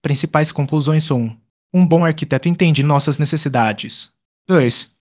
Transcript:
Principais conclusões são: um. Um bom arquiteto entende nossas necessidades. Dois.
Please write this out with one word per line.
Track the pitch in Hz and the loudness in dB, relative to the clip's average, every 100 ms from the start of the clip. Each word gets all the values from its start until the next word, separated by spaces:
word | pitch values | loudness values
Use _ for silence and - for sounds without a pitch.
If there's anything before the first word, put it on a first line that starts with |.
Principais | - 139 165 151 156 | -2 -4 -2 -2 -2
conclusões | - 139 156 139 156 | -4 -2 -2 0 0
são: | 156 131 | 0 -4
um. | 113 113 _ _ _ | -4 -10 _ _ _
Um | 180 180 | 2 4
bom | 165 | 4
arquiteto | 165 156 - 135 170 | 2 -2 -2 -2 0
entende | 175 175 139 | 2 2 2
nossas | 143 143 147 139 | 2 2 0 -2
necessidades. | 147 156 147 123 110 104 - - - _ _ _ - | -2 -2 -2 0 0 -2 -8 -10 -10 _ _ _ 0
Dois. | 180 123 - - _ | 2 2 -2 -8 _